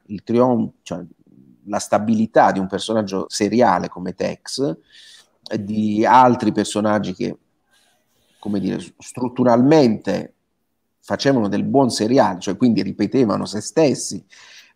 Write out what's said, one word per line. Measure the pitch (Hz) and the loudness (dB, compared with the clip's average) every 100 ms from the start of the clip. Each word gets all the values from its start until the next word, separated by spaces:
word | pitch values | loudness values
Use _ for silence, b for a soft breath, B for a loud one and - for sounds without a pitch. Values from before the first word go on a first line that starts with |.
| - | -14
il | 101 | -12
trionfo, | - 120 127 117 107 - | -4 0 2 0 -4 -8
cioè | - 85 87 _ _ _ 65 _ 95 | -12 -12 -14 _ _ _ _ _ -8
la | 104 | -8
stabilità | - 104 107 110 110 160 107 | -2 -2 0 0 2 4 4
di | 95 | 2
un | 95 | -4
personaggio | 92 - 110 98 95 80 | -6 -4 -4 -4 -6 -6
seriale | - 101 113 107 90 87 | -2 0 2 2 2 -2
come | 90 90 | -10 -10
Tex, | - 95 87 - - 143 - b b b b b b - 107 | -6 -6 -8 -10 -6 -6 -6 b b b b b b -10 -8
di | 101 107 107 104 | -6 -4 -2 2
altri | 107 123 127 117 104 | 4 6 6 4 0
personaggi | 107 98 107 107 104 95 | -2 -2 -2 0 0 -2
che, | 92 98 92 _ _ _ _ _ _ _ _ _ _ | -6 -8 -10 _ _ _ _ _ _ _ _ _ _
come | 104 101 | -8 -4
dire, | 95 95 - _ | -4 -6 -10 _
strutturalmente | - - 123 123 123 117 135 160 123 107 98 92 80 _ _ _ _ _ _ _ | -18 -8 -6 0 2 4 6 6 6 2 -4 -6 -6 _ _ _ _ _ _ _
facevano | - 101 139 135 101 | -8 -2 2 2 0
del | 101 | -2
buon | 104 135 127 | 0 2 0
seriale, | - 107 131 101 90 | 0 0 2 2 -2
cioè | 101 92 | -8 0
quindi | 123 101 | 2 2
ripetevano | 98 - 104 135 110 98 98 | -2 -4 -2 0 0 -2 -6
se | 104 | -10
stessi | - 160 147 - - 101 - b b b b | -4 0 2 0 -6 -12 -16 b b b b